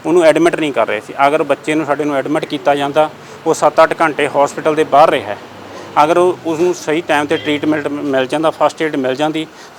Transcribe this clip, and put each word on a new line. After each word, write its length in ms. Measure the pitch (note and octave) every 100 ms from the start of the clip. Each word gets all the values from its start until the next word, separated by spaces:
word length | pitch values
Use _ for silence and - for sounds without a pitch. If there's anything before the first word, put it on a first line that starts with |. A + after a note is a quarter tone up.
| D#3+
ਉਹਨੂੰ 180 | F3
ਐਡਮਿਟ 320 | D#3+ D#3 E3+ E3
ਨਹੀਂ 160 | D3+
ਕਰ 140 | A#2+ G#2+
ਰਹੇ 140 | G#2+
ਸੀ। 140 | - - C#3
ਅਗਰ 160 | D#3
ਬੱਚੇ 320 | D3 - -
ਨੂੰ, 120 | D#3 C#3+
ਸਾਡੇ 180 | C#3+
ਨੂੰ 120 | D3 C#3
ਐਡਮਿਟ 280 | C3+ D#3
ਕੀਤਾ 300 | D3+ D3 C3+
ਜਾਂਦਾ, 360 | C#3+ C#3+ D3 D3+ - - - D#3+
ਉਹ 80 |
ਸੱਤ 280 | D3+ D3+ E3
ਅੱਠ 180 | D#3+ E3
ਘੰਟੇ 280 | E3 C#3+ C#3+
ਹਸਪੀਟਲ 460 | C#3+ C#3+ - D#3
ਦੇ 100 | D#3
ਬਾਹਰ 260 | C#3+ C#3 E3+
ਰਿਹਾ। 260 | C#3+ G#2 G2+ - - - - - D3+
ਅਗਰ 140 | D3+ F3
ਉਹ, 200 | F3+ C3+ D#3+
ਉਸਨੂੰ 280 | D#3 F3+
ਸਹੀ 260 | E3+ - D#3
ਟਾਈਮ 240 | E3+ D3
'ਤੇ 120 | D3 D#3
ਟ੍ਰੀਟਮੈਂਟ 520 | D3+ C#3+ D3+ D3+ C#3+
ਮ-, 140 | C#3+
ਮਿਲ 240 | D3 C3 C3
ਜਾਂਦਾ, 240 | D3 D#3+
ਫਸਟ 320 | - D3+ -
ਏਡ 140 | D#3+ D3+
ਮਿਲ 200 | B2+ C3
ਜਾਂਦੀ, 300 | D3+ D#3 D#3 - -